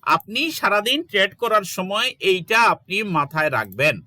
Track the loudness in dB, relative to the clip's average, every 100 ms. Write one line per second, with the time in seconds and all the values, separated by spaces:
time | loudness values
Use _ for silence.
0 | 2 0 0 -4 -4 -2 0 0 0 -2
1 | -2 0 0 0 0 0 0 -6 -4 -2
2 | -4 -2 0 0 0 2 2 2 _ -6
3 | -2 -2 -2 0 0 0 -4 0 0 0